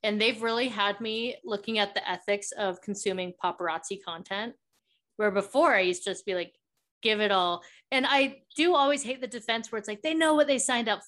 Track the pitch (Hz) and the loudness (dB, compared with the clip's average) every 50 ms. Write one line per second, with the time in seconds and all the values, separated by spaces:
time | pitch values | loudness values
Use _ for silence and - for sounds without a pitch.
0 | - 214 208 208 214 226 247 220 226 226 226 233 254 262 220 208 202 202 202 202 | 0 0 0 2 2 2 2 0 -2 -2 0 0 0 -2 -2 0 0 0 0 -2
1 | 226 220 220 226 233 247 247 - _ 226 214 202 208 - 226 214 202 202 202 202 | -4 -6 -4 -4 -4 -6 -8 -8 _ -6 -6 -6 -4 -2 0 0 0 0 -2 -6
2 | - - 180 180 - - 202 202 202 - - - 208 196 180 180 - - 202 196 | -4 -4 -6 -6 -2 -2 -2 -2 -2 -8 -6 -4 -4 -4 -4 -6 -6 -8 -8 -4
3 | - 208 185 185 185 180 180 _ - 180 175 - 180 170 160 165 - - 202 196 | -2 -4 -2 -2 -4 -6 -8 _ -4 -4 -4 -2 -4 -4 -4 -4 -6 -8 -10 -10
4 | - - 165 165 180 - 196 196 214 247 - _ _ _ _ _ _ _ _ _ | -10 -12 -12 -12 -10 -8 -6 -6 -6 -8 -10 _ _ _ _ _ _ _ _ _
5 | _ _ _ - 214 208 190 196 196 196 - 262 320 330 247 202 190 180 180 175 | _ _ _ 0 0 2 2 0 -2 0 2 4 4 6 6 4 4 2 0 -2
6 | - 202 185 - - - 185 180 170 175 _ _ _ _ _ _ _ _ _ _ | -4 -6 -6 -6 -4 -4 -2 -2 -4 -6 _ _ _ _ _ _ _ _ _ _
7 | - 226 214 208 214 208 202 190 180 175 175 175 - - - - _ _ - 269 | 0 0 2 2 2 2 2 2 2 2 -2 -4 -6 -16 -20 -20 _ _ -2 -2
8 | 262 254 277 277 269 269 269 - _ _ - - 311 349 359 294 277 277 285 277 | 0 2 2 2 2 2 -2 -8 _ _ -2 0 2 4 4 4 4 4 2 0
9 | 277 214 262 269 247 247 226 240 214 - 226 226 226 - - 220 208 - 214 208 | -2 -6 -8 -6 -8 -10 -10 -10 -4 -4 -4 -4 -4 -6 -8 -8 -6 -6 -10 -4
10 | - 311 320 320 320 320 311 302 294 285 277 254 - - 254 240 233 220 208 185 | -2 -2 0 2 4 4 6 6 6 4 4 2 2 2 0 0 2 0 -2 -2
11 | - | -2